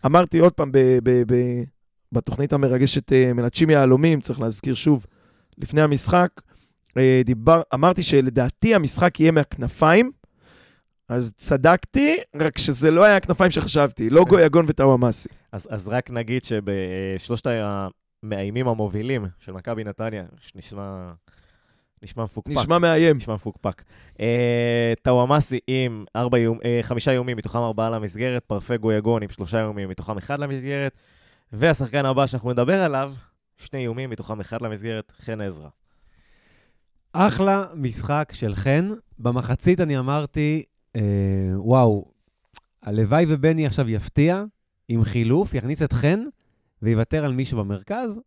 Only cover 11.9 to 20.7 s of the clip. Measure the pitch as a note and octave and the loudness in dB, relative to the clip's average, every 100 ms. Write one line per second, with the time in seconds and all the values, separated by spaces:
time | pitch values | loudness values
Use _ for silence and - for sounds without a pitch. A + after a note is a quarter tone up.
11.9 | C4+ C#4+ E4+ - D3 D#3 - - B2 D#3 | 0 2 0 -4 -4 -4 0 -2 2 4
12.9 | E3 G#3 G3+ - F3+ F#3 E3 - D#3 C#3+ | 6 6 6 2 2 2 2 -2 0 0
13.9 | - A2+ D3 F3 G3 D#3+ D3+ D#3+ - C3+ | 0 4 6 6 6 6 4 2 2 4
14.9 | B2+ B2 A2 - - _ G#2 - A2 F#2 | 4 2 -2 -8 -14 _ -16 -10 -12 -6
15.9 | A#2+ - A#2+ A2+ B2 - A2 G2+ G2 F#2 | -6 -6 -8 -6 -6 -4 -6 -4 -6 -6
16.9 | F#2 F#2+ F#2 - A#2 C3+ A#2 G#2 G2+ F#2+ | -6 -6 -8 -6 -6 -4 -4 -4 -6 -10
17.9 | - _ _ G#2+ G2+ G2 A2 B2+ A2+ G#2+ | -14 _ _ -10 -8 -6 -4 -2 -2 -4
18.9 | G2 A#2 C3 G2+ - - F#2 F2+ A2+ G#2+ | -4 -4 -6 -6 -12 -18 -16 -10 -10 -10
19.9 | G2 A2+ G#2+ F2 - - - - | -10 -10 -10 -14 -20 -20 -20 -20